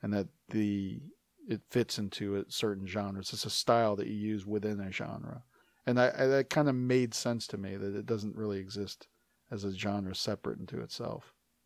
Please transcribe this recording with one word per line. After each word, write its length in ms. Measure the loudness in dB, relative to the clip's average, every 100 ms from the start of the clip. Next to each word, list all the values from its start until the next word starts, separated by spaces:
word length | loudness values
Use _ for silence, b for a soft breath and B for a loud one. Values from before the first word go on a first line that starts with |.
and 100 | 0
that 160 | 0 0 _ -4
the, 500 | 2 2 2 -2 -6 -12 -20 _ _ -6
it 140 | -6 0
fits 280 | 0 2 -2
into 380 | -4 -4 -2 -2
a 80 | -2
certain 380 | -2 0 -2 -4
genres. 460 | -4 -2 -4 -6
It's 120 | -6 -4
a 40 |
style 460 | -2 4 6 6 2
that 100 | -2
you 80 |
use 320 | -2 -2 -2 -2
within 340 | -2 0 -2
a 120 | -4
genre. 500 | -6 -6 -8 -10 -12 -14 b b b 0
And 120 | 4
I, 140 | 4 6
I, 100 | 4
that 240 | 6 4
kinda 220 | 4 4
made 420 | 4 4 4 4
sense 320 | 0 0 -2 -2
to 80 | -6
me, 180 | -6 -4
that 200 | -4 -4
it 100 | 0
doesn't 300 | -2 -2 -4
really 220 | -2 -2
exist 500 | -4 -6 -6 -8 -18 _ _ _ -10
as 140 | -4
a 80 | -4 -2
genre 380 | 0 0 -2
separate 440 | -2 -2 -2 -4 -6
into 200 | -6 -8
itself. 520 | -8 -6 -6 -6 -10 _ _ _